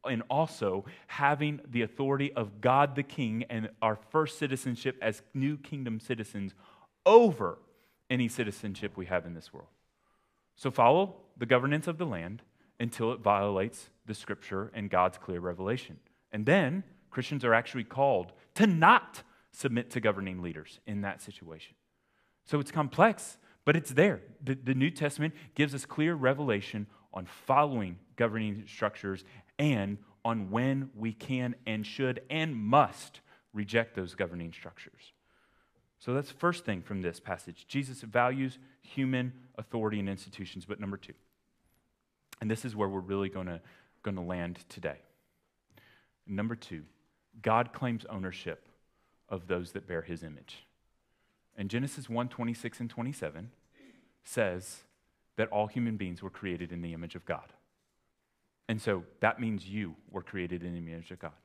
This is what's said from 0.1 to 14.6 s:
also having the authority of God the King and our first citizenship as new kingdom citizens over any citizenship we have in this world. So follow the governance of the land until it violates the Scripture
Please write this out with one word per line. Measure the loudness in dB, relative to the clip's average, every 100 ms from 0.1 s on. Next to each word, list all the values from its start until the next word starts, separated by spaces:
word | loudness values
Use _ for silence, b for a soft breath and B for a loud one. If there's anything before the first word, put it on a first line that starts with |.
| -4
also | 0 0 0 0 0 0 -4 B B
having | 0 2 4 0 -2 -4
the | -2
authority | -2 0 0 2 0
of | -2 -4 0
God | 4 6 4
the | 2
King | -4 -2 -2 -2 -2
and | -4 -6 0
our | 0 0 0
first | 0 0 0
citizenship | -2 -2 -4 -2 -4 -2
as | -2 -2 -8
new | -2 -2 -2
kingdom | -6 -8 -4 -6
citizens | -4 -6 -6 -6 -8 -10 B B B _
over | 10 12 12 4 -2 -2 -14 b b b _
any | 2 2
citizenship | 0 -4 -2 -8 -6 -6 -6
we | -2
have | -2 -2
in |
this | -12 -14
world. | -20 -20 _ _ _ _ _ _ _ _ _
So | -4
follow | 6 8 8 4 -4 -20 -8
the | 6
governance | 6 6 0 0
of | -4
the | -4
land | -4 -6 -10 -16 b b b
until | -6 0 -2
it | 2
violates | 4 4 4 2 -2 -4 -20 _ -12
the |
Scripture | -10 -8 -8 -4 -6